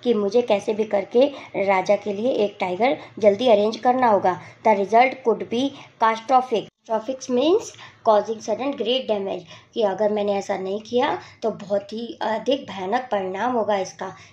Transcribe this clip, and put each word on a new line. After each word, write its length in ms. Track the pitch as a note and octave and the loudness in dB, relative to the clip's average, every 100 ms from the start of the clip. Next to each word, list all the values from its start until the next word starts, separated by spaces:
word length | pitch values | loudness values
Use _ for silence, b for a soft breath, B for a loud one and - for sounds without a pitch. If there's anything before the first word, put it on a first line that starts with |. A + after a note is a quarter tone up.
कि 100 | B3 | -2
मुझे 280 | G#3+ G3+ A3+ | 0 2 2
कैसे 320 | A#3+ G#3 G#3+ | 2 0 0
भी 100 | G#3 | -4
करके 420 | G#3+ G3+ F#3+ A#3+ C#4+ B B - | -2 -2 0 2 2 B B -4
राजा 320 | G3 F#3+ F#3 G3+ | 0 2 2 0
के 160 | G#3 | 0
लिए 200 | G3+ A3 | -4 -2
एक 240 | - G3+ - | 0 0 -2
tiger 380 | F#3+ F3+ B3 D4 B B | -4 0 0 0 B B
जल्दी 300 | G#3 G3+ B3+ | 4 4 4
arrange 280 | G#3 G#3 A3 | 4 4 0
करना 300 | B3+ B3 B3 | 2 4 4
होगा। 340 | G3 F#3 F3 B B A3+ | 4 2 -2 B B 2
The 160 | G3+ | 2
result 260 | F#3+ A3 C4 B3+ A#3 | 4 4 4 2 -2
could 200 | G3+ G3 | -2 -2
be 200 | A#3 C4+ B B - | -2 -2 B B -2
catastrophic। 600 | A3+ A3 - C4 B3+ G#3+ - _ - | 0 0 2 2 2 -2 -4 _ -4
Catastrophic 400 | A3 A3 C4 - | -4 -4 -8 -2
means 320 | B3 D4 G#4 - - B B A3+ | 0 2 2 0 -16 B B 2
causing 300 | G#3 G#3 A3 | 2 2 -6
sudden 340 | - G#3 C4+ | -4 -4 -4
great 300 | C#4 G#3+ C4 G#3+ | -4 -2 -2 -2
damage, 320 | G#3 G3 F#3+ E3+ B B | -4 -4 -8 -10 B B
कि 80 | - | -2
अगर 300 | G#3 F#3+ G#3+ | -2 0 0
मैंने 220 | G#3 G3+ | 0 -2
ऐसा 240 | G3 G3 F#3+ | -2 -2 -6
नहीं 220 | F#3+ G3+ | -4 -8
किया 380 | G#3+ A#3+ C#4+ F3+ B B | -4 -2 0 -2 B B
तो 80 | A3+ | -6
बहुत 420 | G#3 F#3 G3+ - | -6 -4 -4 -4
ही 260 | A3 A#3 - | -10 -10 -6
अधिक 440 | A3 A3 A3 C4+ - | -4 -2 0 -2 -2
भयानक 380 | F#3+ F#3 A#3+ B3+ | -10 -4 -4 -2
परिणाम 400 | G#3 F#3+ F#3+ A#3 | -4 -4 -4 -2
होगा 240 | B3 G3+ G3+ | -2 0 -2
इसका, 400 | F#3 - F#3+ F#3+ B | -4 -8 -12 -14 B